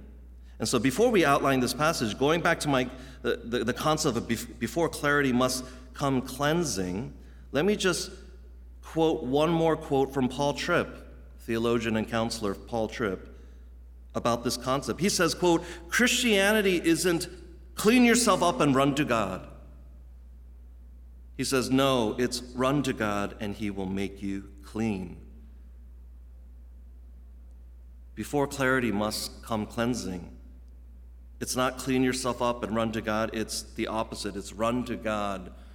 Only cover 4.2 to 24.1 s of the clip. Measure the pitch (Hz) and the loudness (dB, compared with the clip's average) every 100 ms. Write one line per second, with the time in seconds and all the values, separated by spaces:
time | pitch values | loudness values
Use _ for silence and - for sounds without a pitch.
4.2 | 98 113 - - 113 170 156 - 147 143 | 0 -2 -4 -6 -4 0 -2 0 2 4
5.2 | 135 123 127 - - - - - 143 131 | 4 4 2 0 -6 -14 -14 -2 0 0
6.2 | 123 127 143 165 160 98 90 92 143 - | -2 -2 2 2 0 -2 -2 -4 -6 -12
7.2 | - - - 131 185 208 185 165 - - | -18 -20 -4 0 2 2 2 0 -4 -12
8.2 | - - - - - - - 160 160 - | -18 -18 -20 -20 -20 -20 -6 2 2 2
9.2 | 123 139 160 165 165 156 - 139 135 160 | 0 2 4 4 4 2 2 2 2 2
10.2 | 127 127 143 147 - 165 - - - - | 0 2 0 0 0 2 0 -6 -16 -18
11.2 | - - - 113 117 120 113 110 107 113 | -20 -14 -4 0 2 2 2 0 0 0
12.2 | 113 - 104 92 - 117 107 - 104 92 | 0 -2 -4 -4 -4 -2 -2 -2 -2 -2
13.2 | - - - - - - - - - - | -8 -18 -20 -20 -20 -20 -20 -20 -8 -2
14.2 | 123 117 123 - 131 135 139 95 190 - | 0 0 0 -2 -2 -2 -2 -2 0 2
15.2 | 165 - 180 165 - - - - 240 247 | 2 2 4 4 0 -12 -2 2 4 4
16.2 | 247 202 196 220 196 175 160 160 180 170 | 4 4 6 4 4 2 2 2 2 0
17.2 | - - - - - - 208 247 240 233 | -2 -12 -18 -18 -14 2 6 8 8 8
18.2 | 220 185 175 170 147 131 143 139 131 117 | 6 4 4 4 4 6 4 4 2 2
19.2 | 95 92 - - - - - - - - | 0 -4 -10 -16 -18 -20 -20 -20 -20 -20
20.2 | - - - - - - - - - - | -20 -20 -20 -20 -20 -20 -20 -20 -20 -18
21.2 | - - 131 135 110 131 139 127 107 104 | -14 -6 0 2 4 4 4 4 2 0
22.2 | 123 - - 123 131 147 131 120 107 101 | 0 -2 -8 -2 2 2 0 0 0 0
23.2 | 101 - 107 98 104 98 95 98 98 | -2 -4 -8 -4 -6 -4 -4 -2 -4